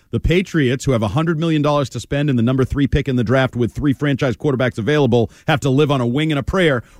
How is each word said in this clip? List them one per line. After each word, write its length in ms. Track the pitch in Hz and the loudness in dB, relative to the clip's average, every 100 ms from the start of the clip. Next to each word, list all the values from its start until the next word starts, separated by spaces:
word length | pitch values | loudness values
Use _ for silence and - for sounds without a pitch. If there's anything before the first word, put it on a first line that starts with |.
| _ | _
the 60 | 117 | -4
Patriots, 680 | - 170 190 165 127 135 - | 0 0 0 0 0 0 0
who 60 | |
have 100 | 120 | 0
a 60 | 107 | 0
hundred 300 | 117 165 156 | -2 -2 -2
million 220 | 165 156 | 0 0
dollars 300 | 147 147 135 | 2 0 -2
to 100 | 120 | -6
spend 300 | - 143 147 | -6 -4 0
in 60 | 127 | 2
the 60 | |
number 220 | 117 131 | 2 2
three 220 | 127 139 139 | 0 0 0
pick 200 | 143 143 | 0 0
in 100 | 123 | -2
the 60 | |
draft 320 | 107 131 131 | 2 2 0
with 160 | 123 117 | 0 -4
three 180 | - 143 | -2 -2
franchise 420 | 127 147 135 139 | 0 -2 0 -2
quarterbacks 440 | 107 151 120 127 110 | -2 -2 0 -2 -2
available, 520 | 107 151 135 120 110 - - | 0 2 4 2 0 -4 -2
have 140 | 131 | 0
to 80 | 143 | 2
live 220 | 131 151 | 2 2
on 100 | 139 | 2
a 60 | 120 | 0
wing 260 | 127 156 | -2 -2
and 60 | 147 | -2
a 40 | |
prayer. 400 | - 190 165 127 - - | -2 0 2 0 -4 -8